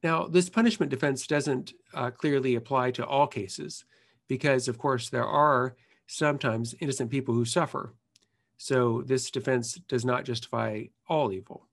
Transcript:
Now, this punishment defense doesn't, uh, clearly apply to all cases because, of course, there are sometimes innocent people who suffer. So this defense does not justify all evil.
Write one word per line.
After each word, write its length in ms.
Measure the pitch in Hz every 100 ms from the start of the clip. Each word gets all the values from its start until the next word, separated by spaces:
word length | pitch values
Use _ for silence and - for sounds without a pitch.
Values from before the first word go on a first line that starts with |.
Now, 240 | 165 165 175
this 240 | 170 180
punishment 400 | - 233 220 160
defense 360 | 131 147 135 -
doesn't, 460 | 147 143 131 - - _
uh, 180 | - 123
clearly 440 | 120 156 143 131
apply 360 | 120 117 135 127
to 140 | 127 123
all 200 | 139 143
cases 580 | 123 95 - - - - _ _ _ _
because, 400 | 131 147 135 123
of 100 | 113
course, 300 | 143 127 117
there 180 | 127 123
are 500 | 151 151 131 127 123 _ _ _
sometimes 680 | - 151 143 131 113 117 -
innocent 300 | 156 135 120
people 240 | 135 131
who 100 | 117
suffer. 500 | 117 - 156 - - - _ _ _ _ _ _
So 460 | - 131 120 117
this 280 | - 131 -
defense 440 | 135 127 127 117 - -
does 160 | 123
not 200 | 120 123
justify 600 | 127 117 - 117 113 107 117 _ _
all 240 | 160 127
evil. 340 | 95 98 - _